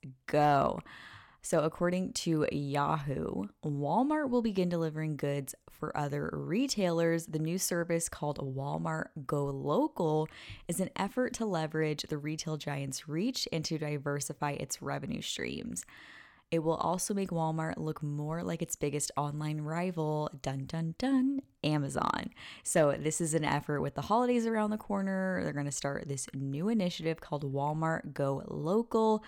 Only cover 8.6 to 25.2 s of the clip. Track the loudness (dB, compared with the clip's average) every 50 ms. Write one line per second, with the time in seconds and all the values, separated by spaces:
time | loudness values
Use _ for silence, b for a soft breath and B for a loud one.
8.6 | -4 -2 -2 -2 -2 -2 -2 -2 -4 -6 -8 -10 -6 -2 0 0 0 0 -2 -2
9.6 | 0 2 4 4 2 2 0 0 2 2 2 2 0 B B B B B B B
10.6 | B -4 -2 -2 -2 -2 -2 -4 -4 -2 0 0 -2 0 -2 -2 -2 0 0 0
11.6 | 0 0 0 0 2 2 0 -2 -4 -4 -4 -4 -2 -4 -4 -4 -4 -4 -4 -4
12.6 | -4 -4 -4 -4 -4 -4 -6 -8 -8 -4 -2 -2 0 -2 -2 -2 -4 -2 -2 -2
13.6 | -2 -2 -2 -2 -2 -2 -4 -2 -2 -2 -2 -2 -2 -4 -4 -2 -2 -2 -2 -2
14.6 | -4 -6 -6 -6 -6 -4 -4 -4 -4 -4 -4 -4 -4 -6 -6 -4 -4 -4 -4 -6
15.6 | -6 -6 -8 -8 B B B B B B B B B B B B B _ 0 2
16.6 | 2 2 2 2 2 0 0 0 0 0 0 0 0 0 0 0 0 0 0 0
17.6 | -2 -2 -4 -4 -4 -4 -4 -4 -4 -4 -4 -2 -4 -4 -4 -2 -2 -2 -2 -2
18.6 | -4 -4 -4 -2 -2 -2 0 -2 -2 -4 -2 -2 -2 -2 -2 -2 -2 -2 -2 -2
19.6 | -4 -2 -2 -2 -2 -2 0 0 0 0 0 0 0 -2 -4 -6 -4 -4 -4 -4
20.6 | -4 -4 -4 -2 -2 -2 -2 -2 0 2 4 4 4 4 2 0 -4 -8 _ _
21.6 | 0 2 2 2 2 0 0 0 0 2 0 0 -2 -6 B B B B B B
22.6 | B 2 6 6 6 6 6 4 2 0 0 0 0 2 2 2 2 2 2 2
23.6 | 2 0 0 0 0 0 -2 -4 0 2 4 4 4 4 4 4 2 2 2 2
24.6 | 2 2 0 -2 -2 -2 -2 0 0 0 0 0